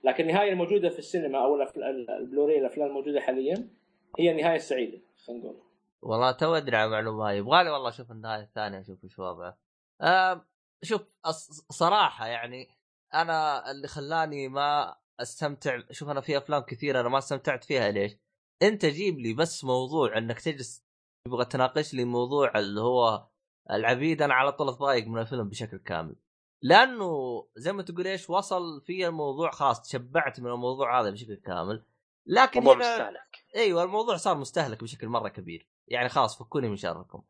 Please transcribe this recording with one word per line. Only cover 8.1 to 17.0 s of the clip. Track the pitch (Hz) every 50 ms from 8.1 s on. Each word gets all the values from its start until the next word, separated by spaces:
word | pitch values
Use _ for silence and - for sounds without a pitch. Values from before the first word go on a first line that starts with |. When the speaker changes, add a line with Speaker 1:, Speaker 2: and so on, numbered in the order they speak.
Speaker 2:
النهاية | 113 110 107 113 110 107 104
الثانية، | 104 _ 117 107 104 98 95
أشوف | 95 - 95 90 -
إيش | 92 _ -
وضعه. | 95 90 87 82 87 90 92 _ _ _ _ _ _ _ _ _
آم، | - 160 180 185 185 185 185 170 - _ _ _ _ _ _ _ -
شوف، | 165 214 202
أص-، | - _ _ _ _ 165 160 - - - 147 151 _ _
صراحة | - - 165 170 196 214 196 143 - - 113 113
يعني، | 117 117 117 120 123 127 131 _ _ _ _ _ _ _ _ _ -
أنا | 151 170 170 165 160 156 151 143 127 - 127
اللي | 139 139 139 135
خلاني | - 151 139 143 160 165 160 156 147 143 135 131
ما | 131 139 143 147 147 147 131 87 - _ _ _ _ -
أستمتع، | 123 - - - 160 147 143 - - 147 127 120 117 _
شوف، | 123 - 151 143
أنا | 147 139
في | 131 - 151 139
أفلام | 139 - 151 143
كثيرة | 131 - 127 113 - 147 135 127